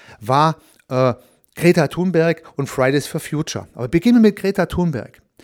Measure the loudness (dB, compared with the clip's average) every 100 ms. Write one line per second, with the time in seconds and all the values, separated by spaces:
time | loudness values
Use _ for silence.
0 | -20 -10 0 2 2 -2 _ _ -6 0
1 | 0 -2 _ _ _ -2 2 2 0 -2
2 | -2 0 0 -2 -8 -8 -6 0 0 0
3 | -2 -8 -6 -6 -6 -10 -12 -12 -4 0
4 | 4 6 4 2 -4 -2 -2 -2 -4 -4
5 | -10 _ _ _